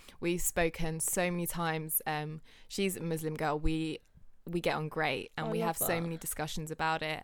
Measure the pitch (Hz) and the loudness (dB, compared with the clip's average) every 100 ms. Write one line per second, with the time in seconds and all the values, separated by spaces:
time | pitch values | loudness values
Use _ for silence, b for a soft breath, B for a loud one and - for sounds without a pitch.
0 | B - 175 175 - 180 165 165 160 160 | B -4 0 2 2 4 2 2 0 0
1 | - 190 180 175 170 170 165 160 160 - | 0 2 2 2 0 0 0 0 -2 -2
2 | 160 151 151 156 b b - - 190 180 | -2 -2 -2 -8 b b -6 0 0 0
3 | 170 160 156 156 156 151 156 160 160 - | -2 -2 -2 0 0 2 4 2 0 -4
4 | - - - - 175 175 165 147 156 160 | -10 -20 -18 -14 -4 0 2 0 0 0
5 | 151 127 - - 156 165 165 - - 170 | 0 0 -4 -4 -2 2 2 2 2 2
6 | 170 165 - - 156 - 156 156 160 160 | 0 -4 -4 -4 -2 -4 -4 0 0 2
7 | 156 151 | 0 -4